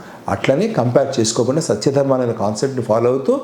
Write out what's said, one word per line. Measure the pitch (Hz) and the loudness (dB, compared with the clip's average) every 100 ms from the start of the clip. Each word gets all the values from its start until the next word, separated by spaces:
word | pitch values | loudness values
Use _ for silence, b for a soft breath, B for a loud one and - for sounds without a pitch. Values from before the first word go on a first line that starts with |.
| B B - | B B -6
అట్లనే | 98 - 139 220 | -4 0 2 2
కంపేర్ | 175 120 139 135 - | 0 2 2 2 0
చేసుకోకుండా | 110 - 117 156 | 0 0 0 0
సత్యధర్మాన్ని | 160 104 147 135 139 127 120 | 0 0 2 2 2 0 0
అనే | 110 | -2
కాన్సెప్ట్ని | 101 107 139 127 | -2 -2 -4 -4
ఫాలో | 117 113 120 | 0 2 2
అవుతూ, | 139 139 269 | 0 0 -2